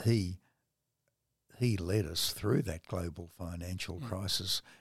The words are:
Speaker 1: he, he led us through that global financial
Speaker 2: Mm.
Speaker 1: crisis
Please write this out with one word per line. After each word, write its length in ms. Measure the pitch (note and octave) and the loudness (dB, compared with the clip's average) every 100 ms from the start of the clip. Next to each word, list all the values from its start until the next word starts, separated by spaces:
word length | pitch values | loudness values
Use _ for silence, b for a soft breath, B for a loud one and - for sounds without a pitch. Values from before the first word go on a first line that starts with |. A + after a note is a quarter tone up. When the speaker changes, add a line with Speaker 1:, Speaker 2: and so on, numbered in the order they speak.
Speaker 1:
he, 360 | A2+ A#2 F2+ F2+ _ _ _ _ _ _ _ _ _ _ _ - | 4 4 2 -4 _ _ _ _ _ _ _ _ _ _ _ 0
he 200 | B2 G2 | 2 2
led 280 | E2+ G#2 D#2+ | 2 2 2
us 260 | E2+ - | 0 -2
through 300 | - G#2+ C3+ | 0 2 2
that 220 | - D#2+ - | 2 -4 -4
global 400 | F#2 F2 D#2+ E2+ - | -4 -4 -6 -12 -8
financial 600 | E2+ E2+ F2 F2+ - F2 | -6 -6 -4 -6 -6 -6
Speaker 2:
Mm. 80 | A#2 | -6
Speaker 1:
crisis 540 | F#2 G2 - G2 - B B | -4 0 0 0 -2 B B